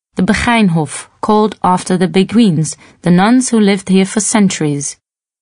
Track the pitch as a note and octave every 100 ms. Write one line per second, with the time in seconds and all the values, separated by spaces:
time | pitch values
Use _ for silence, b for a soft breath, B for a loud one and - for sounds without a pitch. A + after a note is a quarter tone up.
0 | _ - F#3 G#3+ A#3+ A#3 G3+ E3 D3 -
1 | - _ - G#3+ G#3+ - F3 F3+ - F#3
2 | F3+ F#3+ F#3+ G#3 A3 D#3+ D3+ - b b
3 | - F3+ G3+ B3+ B3 A3+ G3+ G3+ - F#3+
4 | F#3+ A3 - A3 F#3+ - D3+ C#3+ C#3 -
5 | _ _ _ _